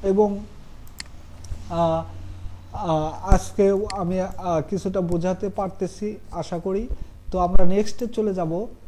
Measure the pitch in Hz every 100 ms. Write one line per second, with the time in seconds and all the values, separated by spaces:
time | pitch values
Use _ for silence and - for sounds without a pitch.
0 | 196 190 208 202 - - - - - -
1 | - - - - - - - 170 165 160
2 | - - - - - - - - 196 160
3 | 156 147 190 202 - - 196 196 208 208
4 | 175 185 185 180 185 165 143 196 202 190
5 | 175 175 175 185 202 190 190 - 180 -
6 | 208 214 - - 156 175 190 196 247 -
7 | - - - 185 180 190 180 190 208 -
8 | 233 233 214 185 165 170 - -